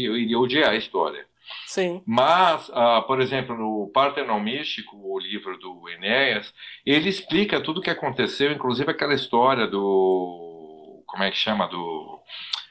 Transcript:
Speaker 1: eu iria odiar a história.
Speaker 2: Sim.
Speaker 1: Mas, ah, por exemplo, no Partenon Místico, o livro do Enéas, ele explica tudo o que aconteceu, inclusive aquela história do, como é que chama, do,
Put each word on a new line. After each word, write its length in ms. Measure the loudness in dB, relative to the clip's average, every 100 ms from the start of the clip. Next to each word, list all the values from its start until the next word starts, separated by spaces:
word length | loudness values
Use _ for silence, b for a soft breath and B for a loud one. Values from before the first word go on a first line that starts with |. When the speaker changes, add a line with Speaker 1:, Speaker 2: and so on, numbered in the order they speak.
Speaker 1:
eu 140 | -2 -2
iria 220 | 0 2
odiar 320 | 2 4 2
a 60 | 2
história. 500 | -2 -2 -2 -4 -14 B B B -6
Speaker 2:
Sim. 360 | -2 -2 -2 -2
Speaker 1:
Mas, 640 | 2 6 6 6 2 -2
ah, 280 | 2 4 4
por 180 | 2 0
exemplo, 360 | 0 -2 -4 -6
no 340 | -4 -4 0
Partenon 480 | 2 2 0 -2 -2
Místico, 560 | -2 -4 -6 -8 -12 -14
o 220 | -8 -6
livro 400 | -6 -8 -8 -10
do 300 | -12 -16 -16
Enéas, 640 | -6 0 2 2 0 -6 B B B
ele 240 | 2 2 2
explica 520 | -2 0 0 2 0
tudo 180 | -2 -4
o 40 |
que 80 | -4
aconteceu, 600 | -4 -4 -2 -2 0 0
inclusive 380 | 0 -2 -2 -2
aquela 240 | -2 0
história 520 | 0 2 4 4 4 0
do, 1400 | 0 2 4 6 4 0 -8 -14 -16 -18 -20 -20 -20 -10
como 160 | -4
é 60 | -2
que 60 | 0
chama, 300 | 0 0 -2
do, 520 | -4 -6 -8 -10 -16 B B B B B